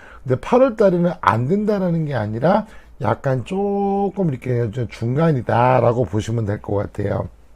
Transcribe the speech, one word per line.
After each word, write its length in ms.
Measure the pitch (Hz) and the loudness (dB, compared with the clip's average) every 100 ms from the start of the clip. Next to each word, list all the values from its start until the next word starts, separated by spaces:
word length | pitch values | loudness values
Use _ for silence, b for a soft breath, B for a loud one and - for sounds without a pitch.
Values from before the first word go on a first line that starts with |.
| B B | B B
근데 180 | 127 127 | -2 -2
팔월 360 | - 247 269 220 | 2 4 4 4
달에는 340 | 202 175 175 180 | 2 4 0 2
안 280 | - 113 127 | 0 2 0
된다라는 560 | 202 214 202 185 165 | 0 0 0 0 0
게 100 | 151 | -2
아니라 520 | 127 107 113 147 208 208 B B - | -2 -4 0 2 2 0 B B -6
약간 440 | 107 113 139 127 | -4 -2 -2 -2
조금 840 | - 190 202 202 196 196 202 196 175 | -2 -4 -2 0 0 0 -2 0 -2
이렇게 420 | 127 127 120 120 | -2 -2 -2 -2
좀 160 | 117 117 | -4 -6
중간이다라고 1200 | - 117 131 165 135 - 113 123 127 117 117 | -4 -2 0 2 2 0 2 4 4 4 2
보시면 420 | 113 107 104 117 104 | 0 -2 -2 -4 -2
될 160 | 90 | -4
것 140 | - 101 | -4 -4
같아요. 520 | 101 - 101 95 87 - - | -4 -6 -4 -2 -4 -12 -20